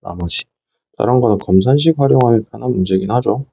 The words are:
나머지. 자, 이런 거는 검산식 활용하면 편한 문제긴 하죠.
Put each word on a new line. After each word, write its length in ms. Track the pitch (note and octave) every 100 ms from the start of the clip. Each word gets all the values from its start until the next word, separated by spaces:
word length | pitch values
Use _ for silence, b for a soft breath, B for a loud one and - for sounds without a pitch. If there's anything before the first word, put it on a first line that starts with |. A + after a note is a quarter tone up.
나머지. 440 | F#2+ F2 F2 - - _ _ _ _ -
자, 60 |
이런 180 | G#2 B2+
거는 160 | A#2+ G2+
검산식 600 | - F#2 G#2+ C#3+ D#3+ D3
활용하면 460 | C#3 C3+ B2 A#2 A2
편한 260 | A2 B2
문제긴 400 | A2 F#2 F#2+ F#2+
하죠. 340 | A#2+ A#2 A#2+ C#3